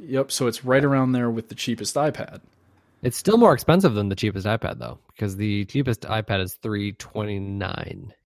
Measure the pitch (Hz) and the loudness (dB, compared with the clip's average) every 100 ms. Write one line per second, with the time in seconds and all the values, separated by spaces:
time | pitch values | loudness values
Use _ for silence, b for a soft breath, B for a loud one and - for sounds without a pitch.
0 | 175 131 135 - 123 113 127 131 143 135 | -4 -2 -2 -2 -2 -2 2 4 4 4
1 | 131 127 120 113 110 - - 113 104 - | 2 2 0 -2 -6 -8 -4 -4 -4 -2
2 | 151 - - 95 - _ _ _ _ _ | -2 -2 -8 -14 -20 _ _ _ _ _
3 | 123 - - 220 226 131 - 170 185 104 | -6 -2 2 8 8 6 4 6 6 4
4 | 101 95 107 98 101 110 - - 58 - | 0 0 -2 -2 -2 -2 -2 -8 -12 -14
5 | _ - 104 95 104 104 101 139 131 113 | _ -8 -6 -2 -2 -2 -2 -2 0 -2
6 | - 110 107 101 92 - 113 104 101 98 | -4 -4 -2 -2 -2 -6 -6 -4 -4 -8
7 | - 107 104 101 98 98 92 - - - | -10 -6 -4 -6 -6 -6 -6 -6 -8 -12
8 | 113 - | -16 -20